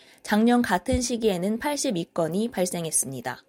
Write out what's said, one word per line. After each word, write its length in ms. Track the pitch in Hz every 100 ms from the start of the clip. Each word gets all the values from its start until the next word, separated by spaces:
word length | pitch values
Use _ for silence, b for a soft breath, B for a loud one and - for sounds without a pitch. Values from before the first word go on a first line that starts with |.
| b b
작년 400 | - 208 226 240
같은 360 | 240 180 - 254
시기에는 600 | 247 233 220 180 190 226
팔십이 480 | - 285 285 180 170 -
건이 340 | 160 185 233
발생했습니다. 960 | 214 185 180 165 - - 131 123 120